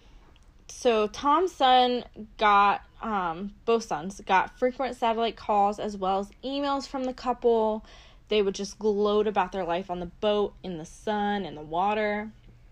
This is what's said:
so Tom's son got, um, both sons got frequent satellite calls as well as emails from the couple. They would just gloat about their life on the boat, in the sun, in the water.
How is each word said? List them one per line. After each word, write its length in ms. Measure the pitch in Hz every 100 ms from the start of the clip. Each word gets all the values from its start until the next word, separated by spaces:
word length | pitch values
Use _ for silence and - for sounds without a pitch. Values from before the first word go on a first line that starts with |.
| - - - - - - -
so 400 | - 247 220 214
Tom's 440 | - 285 302 370
son 500 | - 262 254 247 247 - - 214 -
got, 440 | 214 202 202 - - -
um, 520 | 226 208 175 165 202 - -
both 200 | 233 220
sons 360 | 151 185 - 214
got 340 | 190 - -
frequent 360 | 254 247 262 247
satellite 380 | 233 226 233 -
calls 440 | - 208 202 208
as 180 | 214 202
well 220 | 185 190
as 100 | 202 -
emails 440 | 254 277 285 277 247
from 180 | 277 254
the 80 |
couple. 720 | 254 254 240 240 226 220 220 - - - - -
They 140 | 214
would 120 | 196
just 240 | 196 196 -
gloat 480 | 214 202 208 208 214
about 260 | 202 185
their 100 | 196
life 260 | 170 175 180
on 100 | 175
the 60 | 175
boat, 480 | - 214 208 202 -
in 160 | 185 170
the 80 | 165
sun, 600 | - - 208 208 202 170
in 100 | 147
the 60 |
water. 680 | 151 170 196 214 208 208 214 - - - -